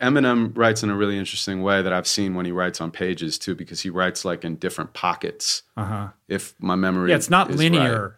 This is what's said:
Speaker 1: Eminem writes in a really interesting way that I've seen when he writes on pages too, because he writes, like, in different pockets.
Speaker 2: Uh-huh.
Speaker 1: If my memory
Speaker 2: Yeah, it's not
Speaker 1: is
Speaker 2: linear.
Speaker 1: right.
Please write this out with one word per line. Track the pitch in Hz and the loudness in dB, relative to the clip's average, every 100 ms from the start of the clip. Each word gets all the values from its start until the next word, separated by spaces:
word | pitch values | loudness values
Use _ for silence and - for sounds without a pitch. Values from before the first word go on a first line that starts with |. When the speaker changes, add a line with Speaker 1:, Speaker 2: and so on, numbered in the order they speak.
Speaker 1:
Eminem | 123 143 127 120 113 113 | 2 4 4 4 2 4
writes | 113 110 | 4 4
in | 107 | 0
a | 101 | 2
really | 104 101 | 0 0
interesting | 92 - - 95 | -4 -6 -4 0
way | 95 98 | 2 2
that | 92 | 2
I've | 92 - | 0 0
seen | - 98 | -2 0
when | 90 87 | -2 -2
he | |
writes | 87 90 85 | 0 -2 -2
on | 82 | -8
pages | - 92 85 80 - | -4 -4 -2 -4 -6
too, | - | -6
because | 87 87 85 | -8 -8 -8
he | 95 | -6
writes, | 87 92 - | 0 0 0
like, | 95 85 85 | -6 -4 -6
in | 82 | -4
different | 92 - 78 | -6 -6 -10
pockets. | - 90 85 85 - - - _ - | -4 -2 -2 -4 -6 -4 -4 _ -8
Speaker 2:
Uh-huh. | 101 107 101 - - | -6 -6 -8 -12 -8
Speaker 1:
If | 95 - - | -6 -6 -8
my | 95 | -2
memory | 92 95 92 90 | 0 2 2 2
Speaker 2:
Yeah, | 156 | 2
it's | - | 4
not | 180 - | 4 4
Speaker 1:
is | 143 | 2
Speaker 2:
linear. | 165 165 127 113 | 4 4 2 0
Speaker 1:
right. | 98 | -4